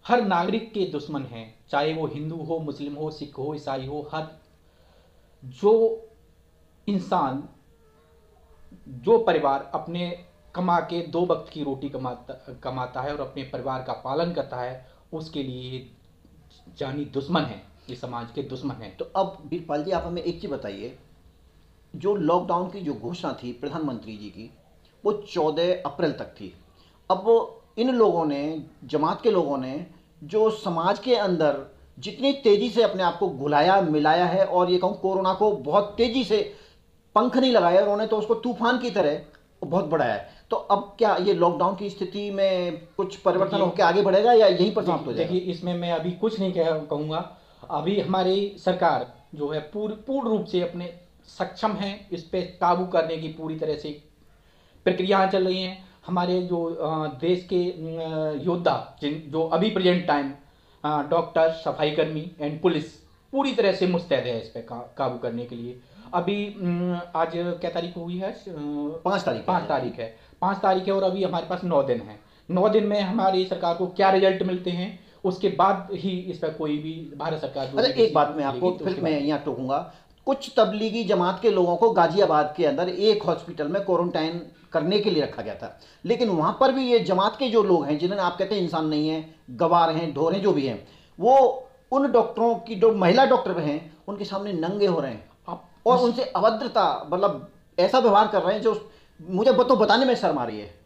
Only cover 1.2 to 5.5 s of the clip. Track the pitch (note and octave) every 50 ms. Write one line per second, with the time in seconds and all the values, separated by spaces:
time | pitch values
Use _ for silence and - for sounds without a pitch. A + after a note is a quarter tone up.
1.2 | C3+ A2 A#2 A2+ A2+ A2 - _ _ _ - C#3+ D3 D#3 D#3 D#3+ D#3 C3 - C#3+
2.2 | D3+ D#3 E3 E3 D3+ D#3 E3 D#3+ D#3 D3 C#3 C#3 C#3+ C#3+ C#3+ D3 D#3 D#3 D3+ -
3.2 | D3+ - - - C3+ D3 D3+ C#3+ - C#3+ C3+ C3 C3 C3+ D3 D3+ C#3+ - - D#3+
4.2 | D#3 - - - _ _ _ _ _ _ _ _ _ _ _ _ _ _ _ _
5.2 | _ _ _ _ - C3